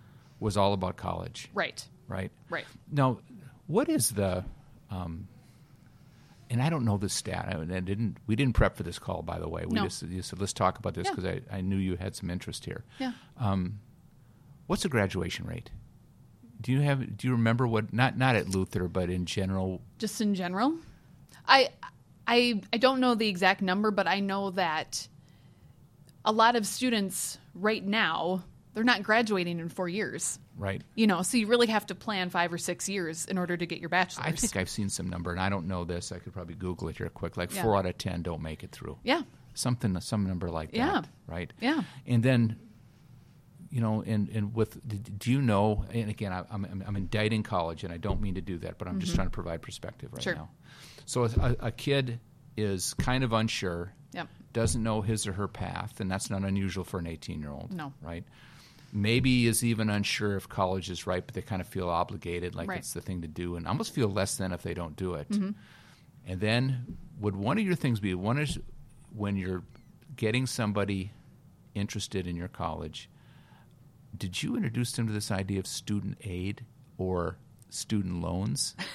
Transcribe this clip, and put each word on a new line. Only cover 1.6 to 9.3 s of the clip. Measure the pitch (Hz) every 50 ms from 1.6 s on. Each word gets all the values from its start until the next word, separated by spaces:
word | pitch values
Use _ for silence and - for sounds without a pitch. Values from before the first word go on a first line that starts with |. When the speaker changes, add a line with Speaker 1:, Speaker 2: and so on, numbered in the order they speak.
| 165 - - - - - - - - -
Speaker 1:
Right? | - 95 95 - - - - -
Speaker 2:
Right. | 170 151 - - - - - -
Speaker 1:
Now, | - 143 135 131 117 - - - - - - - - - -
what | - 151 220 294 -
is | 311 - - -
the, | 101 104 98 95 90 92 95 - - - - - - - - -
um, | 101 90 90 85 82 87 98 - - - - - - - - - - - - - - - - - - - - - - - - -
and | 120 120
I | 131 160
don't | 170 147 117
know | 110 101
the | 98 104 95
stat. | - - - - 92 87 90 98
I, | - 80
I | 80 85 92 92
didn't, | 90 92 101 107 117 101 - - -
we | - 110
didn't | 113 139 127 110
prep | - 107 95 -
for | - 87
this | 82 - -
call, | - - 92 82
by | 82 85